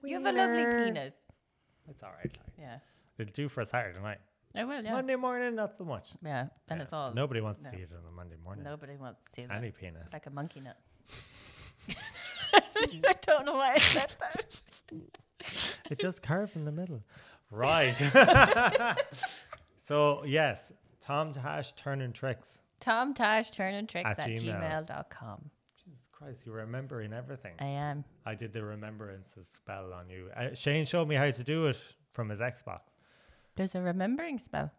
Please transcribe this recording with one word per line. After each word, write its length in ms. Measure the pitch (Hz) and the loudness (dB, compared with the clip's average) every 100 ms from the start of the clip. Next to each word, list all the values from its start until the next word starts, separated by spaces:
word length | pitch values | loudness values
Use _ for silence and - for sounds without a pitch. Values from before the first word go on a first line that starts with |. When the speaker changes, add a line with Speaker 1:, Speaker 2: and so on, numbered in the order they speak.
Speaker 1:
You 120 | 277 294 | -6 -2
have 100 | 269 | 0
a 100 | 381 | 4
lovely 300 | 247 233 240 | 4 4 2
Speaker 2:
Wiener. 180 | 240 | 2
Speaker 1:
penis. 300 | 233 165 139 - _ - _ _ _ _ - | 2 -2 -6 -12 _ -20 _ _ _ _ -20
Speaker 2:
It's 140 | - | -18
all 80 | 101 | -18
right, 140 | 82 | -10
like, 100 | - - - - | -12 -12 -20 -18
Speaker 1:
Yeah. 200 | 147 120 _ _ _ _ | -18 -18 _ _ _ _
Speaker 2:
it'll 160 | 107 | -10
do 160 | - 143 | -6 -8
for 120 | - | -6
a 40 | 110 | -4
Saturday 320 | 123 110 87 | -2 -4 -8
night. 180 | 104 101 _ _ _ | -10 -10 _ _ _
Speaker 1:
I 100 | - | -8
will, 180 | 233 285 | -6 -6
yeah. 100 | 220 | -4
Speaker 2:
Monday 240 | 233 262 262 | -4 -2 -2
morning, 380 | 254 247 247 | -2 -2 -4
not 200 | 233 202 - | -2 -4 -6
so 60 | |
much. 260 | 170 117 - - | -8 -8 -10 -14
Speaker 1:
Yeah, 260 | 156 135 135 - - | -6 -4 -4 -10 -10
then 120 | 165 | -8
Speaker 2:
Yeah. 60 | |
Speaker 1:
it's 80 | 135 | -6
all 220 | 160 139 | -6 -4
Speaker 2:
Nobody 260 | 113 139 117 | -2 -2 -2
wants 220 | 107 101 | -4 -6
Speaker 1:
no. 80 | - | -10
Speaker 2:
to 60 | 92 | -14
see 60 | |
it 60 | 90 | -14
on 140 | 85 82 | -16 -16
a 40 | |
Monday 220 | 85 87 82 | -16 -16 -16
morning. 200 | 85 98 | -14 -12
Speaker 1:
Nobody 320 | 143 151 143 139 | -12 -12 -14 -14
wants 240 | 131 107 | -14 -16
to 80 | - | -20
see 140 | - 123 | -16 -8
that. 100 | 104 | -6
Speaker 2:
Any 140 | 117 | -6
penis. 360 | - 92 82 82 | -10 -14 -14 -14
Speaker 1:
Like 140 | 156 147 | -14 -12
a 40 | |
monkey 300 | 139 156 151 | -10 -10 -10
nut. 160 | 135 - _ _ - - - - - - - - - | -18 -18 _ _ -20 -18 -18 -20 -20 -20 -20 -18 -12
<laughs> 80 | - - - - - - | -10 -10 -12 -14 -8 6
I 600 | 403 - - 466 320 302 370 | 6 6 0 0 2 2 2
don't 240 | - 302 277 | 4 2 4
know 80 | |
why 180 | 285 269 | 0 4
I 40 | 277 | 6
said 340 | - 311 277 - | 6 4 0 -4
that. 240 | - 320 - - - - - 320 - - _ _ - - - - - | -8 -8 -10 -14 -20 -20 -16 -16 -16 -20 _ _ -10 -4 -4 -6 -8
Speaker 2:
It 80 | 143 | -2
just 220 | 185 180 | -2 -4
carved 340 | - 165 208 170 | 0 0 0 -4
in 80 | 151 | -6
the 60 | |
middle. 300 | 151 180 135 101 - - - _ | -6 -6 -8 -12 -20 -20 -20 _
Right. 460 | 104 127 165 135 123 | 0 4 6 4 4
<laughs> 1000 | 143 262 262 330 254 - 240 427 240 214 - - - - - - _ _ - | 8 12 12 12 12 10 6 4 0 0 -4 -4 -8 -8 -14 -18 _ _ -2
So, 360 | 147 147 143 | 4 6 4
yes, 360 | 143 147 151 104 - - _ _ | 2 4 4 0 -10 -20 _ _
Tom 280 | - 143 156 | -4 -2 -2
Tash 400 | 143 135 156 135 | -4 -6 -4 -6
Turning 400 | - - 139 127 | -8 -6 -4 -4
Tricks. 340 | 123 139 120 - - _ _ | -4 -4 -6 -10 -20 _ _
Speaker 1:
Tom 340 | - 226 262 | 0 2 2
Tash 380 | 269 220 220 226 | 2 4 4 0
Turning 360 | - 190 202 214 | -4 -2 -2 -6
Tricks 200 | 170 185 | -4 -2
Speaker 2:
At 80 | 202 | 0
Speaker 1:
at 80 | 131 | -2
Speaker 2:
gmail. 160 | 113 117 104 | -2 -2 -2
Speaker 1:
gmail 260 | 80 156 160 | -2 -4 -4
dot 240 | 143 147 | -10 -12
com. 400 | - 117 101 147 _ _ _ | -14 -14 -12 -16 _ _ _
Speaker 2:
Jesus 240 | - 131 _ | -20 -20 _
Christ, 300 | - 147 123 - | -20 -16 -16 -12
you're 80 | |
remembering 580 | 110 110 123 135 123 107 | -10 -8 -8 -8 -8 -8
everything. 420 | 113 127 131 - 90 | -8 -10 -12 -14 -8
Speaker 1:
I 60 | 139 | -6
am. 380 | 139 147 147 139 _ | -4 -4 -6 -10 _
Speaker 2:
I 120 | - 110 | -10 -8
did 160 | 113 | -6
the 100 | 110 | -6
remembrances 840 | 107 107 107 107 107 95 95 - 87 | -6 -8 -10 -12 -12 -14 -16 -20 -20
spell 400 | - - 98 92 | -20 -12 -10 -10
on 160 | 90 90 | -12 -12
you. 220 | 92 92 - | -14 -12 -6
Uh, 180 | 123 | -6
Shane 320 | - - 147 151 | -2 0 2 2
showed 220 | 175 160 | 0 2
me 80 | 147 | 4
how 120 | 143 | 4
to 120 | 127 | 0
do 240 | 120 160 156 | -2 2 2
it 100 | 127 - - _ | 0 -6 -20 _
from 160 | - 113 | -6 -6
his 100 | 104 | -2
Xbox. 440 | 120 - - - _ _ _ _ _ - _ - | -4 -4 -12 -12 _ _ _ _ _ -20 _ -4
Speaker 1:
There's 180 | 190 | -4
a 80 | 185 | -2
remembering 560 | 180 180 190 262 330 262 | -2 0 0 0 -2 -6
spell. 320 | - 147 147 | -6 -4 -4